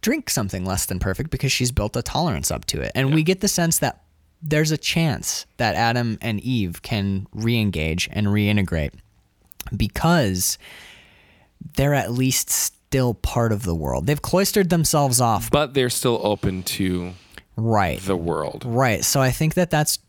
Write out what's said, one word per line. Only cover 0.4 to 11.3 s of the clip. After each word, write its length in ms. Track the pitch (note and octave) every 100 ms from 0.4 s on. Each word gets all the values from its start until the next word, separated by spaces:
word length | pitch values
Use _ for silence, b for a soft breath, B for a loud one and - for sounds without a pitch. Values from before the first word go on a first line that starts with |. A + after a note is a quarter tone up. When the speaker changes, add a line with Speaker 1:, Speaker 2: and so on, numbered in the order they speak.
| G2+ G2
Speaker 1:
less 220 | F#2 F#2+ -
than 120 | F2+
perfect 300 | F#2+ F#2 D#2+
because 240 | - C3+
she's 180 | - B2
built 240 | B2 G#2
a 60 | -
tolerance 500 | - C3+ E3 F2+ -
up 140 | -
to 160 | - -
it. 100 | B1
And 160 | - C3+
we 80 | D#3
Speaker 2:
Yeah. 40 | D#3
Speaker 1:
get 140 | F#3
the 60 | G3+
sense 320 | - E3 -
that 200 | C3+ - _ _ _ _
there's 300 | D#3 D3+ D#3
a 80 | D#3
chance 680 | - - E3 G2+ - - - -
that 160 | A2+
Adam 420 | E2+ A#2 A#2+ A#2+ A2
and 180 | A2+ G#2
Eve 400 | A#2+ B2+ F#2+ E2+
can 460 | - A2 G2 F#2+ G2
re-engage 760 | A2 A2+ A#2+ G#2 F2 D#2 F2 -
and 180 | - G#2
reintegrate 640 | G#2 G#2 G#2 F#2 E2 D2 - - _ _ _ _ - - G#2+
because 800 | A2 - E3 F3 A2+ F#2 - - B B B B B B B